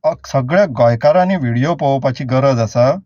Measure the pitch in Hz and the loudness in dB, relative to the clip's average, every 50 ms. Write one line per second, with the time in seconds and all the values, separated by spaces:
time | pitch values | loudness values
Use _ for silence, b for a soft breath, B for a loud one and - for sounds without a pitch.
0 | - 156 170 - - - - 135 127 127 160 190 208 180 123 120 123 117 120 113 | -2 -4 -4 -4 -12 -4 -4 -4 -2 0 2 0 0 0 0 2 2 2 2 2
1 | - 147 156 185 185 185 196 180 135 120 117 120 131 156 170 160 156 139 135 135 | 2 2 4 4 2 0 0 -2 -2 -2 -2 -2 0 -2 -2 -2 -2 -2 -2 0
2 | 131 139 127 - 143 123 127 131 135 139 131 117 113 104 - 120 120 131 156 196 | -2 -4 -4 -4 -6 -2 -2 0 2 2 0 0 -2 -2 0 0 0 2 0 -2
3 | 190 | -8